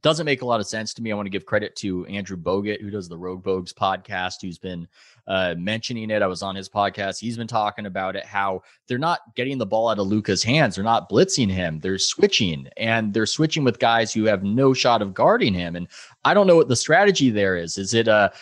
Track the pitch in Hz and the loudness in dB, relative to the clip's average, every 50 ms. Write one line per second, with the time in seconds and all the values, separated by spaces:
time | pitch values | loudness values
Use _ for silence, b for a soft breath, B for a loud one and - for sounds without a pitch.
0 | - 151 160 156 170 147 139 127 131 123 120 113 101 - - 110 110 104 - - | 0 0 0 0 0 -2 -2 -2 -2 -2 -2 -2 -2 -4 -6 -8 -8 -8 -10 -10
1 | 117 113 104 104 104 98 95 95 - - 110 107 104 95 - - - 101 92 90 | -8 -6 -6 -6 -6 -6 -6 -8 -4 -2 -2 -2 -2 -4 -8 -6 -6 -4 -4 -4
2 | 90 - 98 101 98 92 98 87 80 87 95 98 101 104 104 101 107 101 101 104 | -6 -8 -8 -10 -8 -8 -10 -8 -4 -2 -2 -2 -2 -4 -6 -6 -8 -10 -10 -10
3 | 90 85 85 82 90 92 92 92 92 98 95 95 90 - - - 107 95 95 92 | -10 -10 -12 -12 -10 -10 -10 -8 -4 -2 -2 -2 -4 -8 -6 -2 0 0 0 -2
4 | 95 - 101 92 92 92 - - - 92 85 - - 92 90 87 82 - b b | -6 -8 -6 -6 -6 -6 -8 -10 -12 -12 -12 -12 -12 -12 -10 -10 -12 -14 b b
5 | b b b b b - 95 95 92 90 85 85 87 101 110 110 - - 127 113 | b b b b b -4 -2 0 0 0 -2 -4 -4 -4 -4 -4 -6 -8 -8 -8
6 | 110 107 107 104 101 95 92 85 101 98 95 98 95 - - 104 101 98 95 - | -4 -2 0 0 0 0 -2 -4 -8 -8 -8 -10 -10 -6 -2 0 0 0 -2 -4
7 | 98 98 92 - 107 117 117 117 117 110 - 110 107 104 - - 107 101 92 98 | -6 -6 -6 -6 -8 -8 -8 -8 -6 -4 -2 0 0 -2 -2 -6 -8 -8 -6 -6
8 | 95 95 95 98 - - 104 101 98 98 95 90 b b b b b - 123 127 | -6 -6 -6 -8 -8 -6 -4 -2 -2 -2 -2 -6 b b b b b -6 -4 -2
9 | 151 170 175 - - _ - - 123 135 139 131 113 95 110 110 113 117 110 101 | -2 -2 -2 -4 -6 _ -8 -6 -4 -4 -4 -4 -4 -2 0 0 2 2 0 0
10 | 101 95 107 107 104 - 95 - - 107 131 160 147 110 87 98 98 117 117 107 | 0 0 0 0 0 0 0 0 0 2 2 4 2 2 0 0 0 2 2 0
11 | - - 98 120 185 190 - 147 123 98 92 92 90 82 78 78 78 95 95 95 | 0 2 4 4 4 4 2 0 0 0 0 0 -2 -4 -4 -4 -4 -4 -2 -2
12 | - - - - 208 208 - - 113 90 78 71 67 67 - - 107 113 113 113 | -2 -4 0 2 2 2 4 2 0 0 -2 -4 -8 -12 -10 -6 -2 0 0 0
13 | 110 104 98 113 110 - - - 156 156 - 165 143 123 110 - 127 117 117 117 | 0 0 0 0 0 0 0 0 0 0 0 0 0 0 2 2 2 4 4 4
14 | 113 107 - 110 107 110 104 92 98 98 107 127 139 135 131 127 - 127 120 110 | 2 0 0 0 2 2 2 0 0 0 2 4 4 4 4 4 4 2 2 2
15 | 104 98 95 - 123 165 214 247 220 123 95 87 87 85 85 87 87 - B B | 0 -2 0 2 4 4 4 4 2 0 0 -2 -4 -6 -6 -8 -10 -10 B B
16 | B B B B - 143 170 202 202 190 170 165 151 127 123 - - - 156 180 | B B B B 0 2 4 6 6 8 8 6 6 4 2 0 2 4 4 6
17 | 202 208 185 - 139 127 107 104 98 95 92 87 85 85 - 98 98 95 113 113 | 6 4 4 4 4 2 4 2 2 2 0 0 -4 -6 -6 -8 -4 0 2 2
18 | 113 113 107 107 101 95 B B | 4 6 6 6 6 4 B B